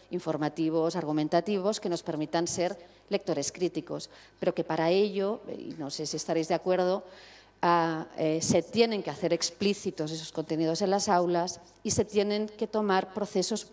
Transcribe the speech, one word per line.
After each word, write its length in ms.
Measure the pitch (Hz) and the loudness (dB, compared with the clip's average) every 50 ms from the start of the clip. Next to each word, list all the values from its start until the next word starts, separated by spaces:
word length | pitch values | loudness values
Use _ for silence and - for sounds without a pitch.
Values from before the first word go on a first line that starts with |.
| - - | -12 -8
informativos, 840 | - 175 - 165 156 143 151 147 147 - 160 160 160 165 160 170 170 | -8 -6 -4 -2 -2 0 0 0 0 0 0 0 2 2 2 2 0
argumentativos, 840 | 180 160 151 151 156 151 151 - 170 175 208 208 190 180 202 220 - | -2 -2 0 0 0 2 2 2 2 2 2 0 0 0 0 -2 -2
que 80 | - 196 | -2 -4
nos 140 | 170 160 - | -4 -4 -4
permitan 460 | - - 151 202 - - 170 175 165 | -4 -4 -4 -2 -2 0 0 0 0
ser 280 | - 196 170 180 202 - - - - - - - | 0 0 -2 -2 -2 -6 -14 -20 -20 -20 -6 -4
lectores 420 | 202 196 - - 156 143 139 - - | -4 -2 -2 -2 -2 -2 -2 -4 -4
críticos, 580 | 170 180 165 - 160 147 - 151 147 - - - - - - _ - | -2 -2 -2 -2 -4 -6 -6 -8 -10 -10 -12 -16 -20 -20 -20 _ -4
pero 140 | - 180 170 | -2 0 0
que 100 | - 160 | 0 -2
para 260 | - 160 160 160 165 | -2 -2 0 2 4
ello, 500 | 180 196 208 208 190 196 196 196 220 - - - - | 4 4 4 2 0 0 -2 -2 -2 -4 -6 -10 -10
y 180 | - - - 151 160 | -10 -10 -10 -10 -8
no 100 | 147 139 | -8 -8
sé 140 | - - 156 | -6 -6 -6
si 120 | 143 - | -6 -6
estaréis 320 | 151 - - 165 165 156 - | -6 -4 -2 0 0 0 0
de 60 | 180 | 0
acuerdo, 500 | 165 - 185 185 180 180 180 185 202 - - - - - - - - - - _ _ - | 0 2 2 2 2 2 2 0 -2 -4 -8 -18 -20 -20 -20 -20 -20 -20 -20 _ _ 2
ah, 440 | 175 175 170 165 170 160 160 160 - - | 4 4 4 4 2 0 -4 -6 -8 -6
eh, 240 | - 160 156 156 165 - | -2 0 0 0 0 2
se 200 | - 214 175 165 | 2 4 2 2
tienen 400 | - - 220 233 226 220 202 170 | 2 2 4 4 4 2 0 -2
que 80 | 165 | -4
hacer 220 | 143 - 180 160 170 | -4 -2 0 0 0
explícitos 760 | 165 - - - - 202 196 202 - - 202 - - 156 151 | 0 0 -2 -2 0 0 0 0 0 -2 -6 -4 -4 -4 -4
esos 220 | 160 160 156 - - | -6 -6 -8 -8 -6
contenidos 500 | 165 156 - 160 156 165 160 165 - 208 | -6 -4 -2 0 0 2 2 2 2 2
en 80 | 185 | 2
las 180 | 196 202 196 220 | 2 2 4 4
aulas 520 | 190 180 175 175 175 170 170 180 - - - - - - - | 4 4 4 4 2 2 0 -2 -4 -8 -14 -20 -16 -8 -4
y 100 | 220 - | -2 0
se 120 | - 214 | 0 0
tienen 440 | - 202 208 202 208 208 208 214 214 | 2 2 0 2 2 2 0 -2 -4
que 180 | - - 226 | -6 -6 -6
tomar 480 | 214 - 220 214 202 185 190 185 190 - | -2 -2 0 2 2 4 2 2 0 -4
procesos 540 | 208 202 196 - 190 175 - 220 208 - - | -6 -6 -2 0 0 0 0 -2 -4 -6 -8